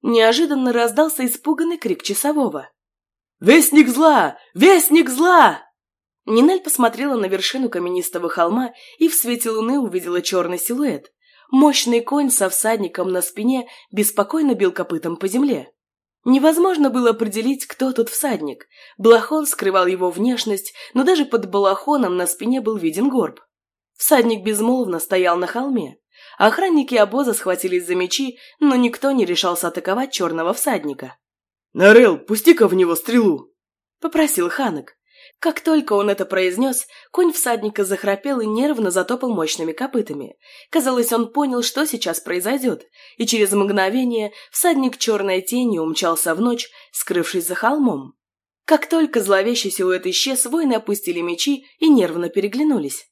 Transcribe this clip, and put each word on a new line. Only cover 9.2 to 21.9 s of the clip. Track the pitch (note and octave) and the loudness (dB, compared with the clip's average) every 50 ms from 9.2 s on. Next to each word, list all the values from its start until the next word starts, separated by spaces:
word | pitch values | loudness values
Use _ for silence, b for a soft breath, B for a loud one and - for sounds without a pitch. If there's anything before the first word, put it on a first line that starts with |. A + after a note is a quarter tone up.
| - A#3 A#3+ A#3 - A3+ | -2 -2 -4 -4 -2 -4
луны | A3 A3 A3 A3+ C4 C#4+ | -4 -2 -2 -2 0 0
увидела | C4 G#3 F3 F#3 F3 E3+ F3 F3 F3 | -2 -2 -4 -4 -6 -2 -4 -4 -4
черный | - F#3+ F#3 F3 E3+ F3+ E3+ | -2 -2 -2 -2 -2 -4 -6
силуэт. | - - A#3+ B3+ D4 C#4 F3+ C#3 - - _ b b b b b b b | -4 -6 -4 -2 -2 -2 -4 -6 -10 -16 _ b b b b b b b
Мощный | - C4 C#4+ D4+ C#4 - - A#3+ A#3+ A#3 | 4 6 6 6 4 2 0 2 0 0
конь | A#3 - C#4 D4 D4 C4 | 0 0 -2 0 0 0
со | C4 - G3 F#3+ | 0 0 0 0
всадником | F#3 - - A3 A3+ A3 G3+ E3+ - - F3+ F#3 F#3 | -2 -2 0 0 0 0 -2 -6 -4 -6 -4 -2 -2
на | F3+ F3+ | -4 -4
спине | - - - G#3+ A#3+ C4 C4 A#3+ B B B B B - | -6 -8 -4 -2 0 0 0 -4 B B B B B -4
беспокойно | F#3+ G#3 G3+ - - G3+ - - D#4+ D#4 C#4 A#3+ | -2 -2 -2 0 -2 -4 -2 -2 -2 0 0 0
бил | E3+ G3 F#3 F3 | 2 0 -2 0
копытом | - F3+ - F3 D#3+ - E3+ E3+ | -2 -8 -6 -6 -6 -6 -6 -8
по | E3 - F#3+ | -4 -6 -4
земле. | F#3 B3+ C#4+ C#4+ A#3+ D3+ B2+ - _ _ _ _ _ _ _ _ _ _ _ | -2 0 0 0 -2 -4 -6 -12 _ _ _ _ _ _ _ _ _ _ _
Невозможно | A#3+ B3+ C#4 C4+ D#4 D#4+ E4 F4 F#4+ F#4 D#4 D4 C4+ | 2 2 4 4 2 4 4 2 2 2 2 0 2
было | A3 B3 B3 A#3 | 2 2 2 2
определить, | A3 A3+ A#3 G#3+ F#3+ G#3+ A3 B3 C#4 C4+ - | 2 2 -2 -4 -4 -4 -2 -2 -4 -4 -6
кто | - - _ C4+ C4 B3+ | -14 -8 _ -4 -4 0
тут | B3+ A#3 A#3 | -2 -2 -2
всадник. | - - - C#4+ A#3 D#3+ D3+ D3 B2+ - - b b b b b b b | -2 -4 -4 -2 -2 -4 -6 -8 -10 -12 -18 b b b b b b b
Балахон | F#3+ A3 A#3 A3+ A3 - D4+ D#4 D4+ | 6 6 6 6 6 0 -4 -4 -2
скрывал | C#4+ - - - G3 F#3+ F#3+ F#3 | -4 -6 -4 -2 0 0 2 2
его | F3+ F#3 F3+ F#3 F3+ | 0 0 0 -2 -4
внешность, | F3 F3 G3+ B3 B3+ A3+ - A3 G3+ G3 - - B B B B B | -2 -2 -2 -2 -2 -2 -2 -4 -4 -6 -6 -12 B B B B B
но | A#3+ C4+ | 0 2
даже | D4 F#4 D#4+ D4 | 2 2 2 2
под | C#4+ - A3+ G3 F#3+ | 0 0 -2 -2 0
балахоном | F3+ G3+ G3+ G3 G3 F#3+ - - | -2 0 2 2 0 0 -2 -2